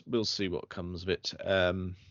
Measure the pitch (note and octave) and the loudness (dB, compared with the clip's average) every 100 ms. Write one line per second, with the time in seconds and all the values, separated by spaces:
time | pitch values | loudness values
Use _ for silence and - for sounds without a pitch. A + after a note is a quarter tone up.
0 | - A#2 G#2+ - F#2+ E2 - - F2 F2+ | -2 0 0 0 0 -2 -6 -6 -6 -4
1 | F2+ F2 - - - F#2+ F2+ F#2 F2+ F2+ | 0 -2 -2 -4 2 4 4 2 -2 -8
2 | - | -8